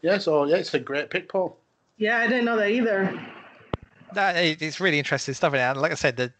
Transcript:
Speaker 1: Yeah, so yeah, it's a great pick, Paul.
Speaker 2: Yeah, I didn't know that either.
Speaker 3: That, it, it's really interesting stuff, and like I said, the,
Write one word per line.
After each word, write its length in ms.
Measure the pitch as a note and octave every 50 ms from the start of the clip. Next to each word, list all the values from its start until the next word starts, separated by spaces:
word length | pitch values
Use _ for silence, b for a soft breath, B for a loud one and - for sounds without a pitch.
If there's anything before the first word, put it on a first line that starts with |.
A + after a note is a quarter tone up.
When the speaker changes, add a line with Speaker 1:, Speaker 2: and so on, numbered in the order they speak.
| -
Speaker 1:
Yeah, 160 | E3 G3 G3
so 240 | G3 E3+ D#3 D3 C#3+
yeah, 120 | C#3+ E3
it's 160 | E3+ - - -
a 40 | C#3+
great 300 | B2 - C#3 C#3+ D3 -
pick, 180 | - F#3 F3+
Paul. 300 | - - G3 F3+ F3 - - _ _ _ _ _ _ _
Speaker 2:
Yeah, 220 | - G#3+ G#3+ A#3 A#3
I 80 | A#3
didn't 180 | A3+ B3 B3 A#3
know 120 | A#3 A#3
that 120 | A3 G#3 G3+
either. 500 | A3 B3 A#3 A3+ G3+ G3 F#3+ F3+ B2+ E3+ - - - - - - - - - - - - - - _ - - - F#3
Speaker 3:
That, 220 | G3+ G3 G3 F3
it, 260 | E3+ F3+ D#3+ D#3 D#3+
it's 180 | D#3 D#3 C#3+ -
really 160 | F#3 F#3+ D3+ D3
interesting 340 | C#3 - D3 C3+ - - C3+
stuff, 200 | - - D#3+ C#3
and 260 | C3+ B2 B2 C3+ C3+
like 100 | C#3+ E3
I 40 | E3
said, 220 | - - C#3+ A#2+
the, 160 | A#2+ B2 B2 - _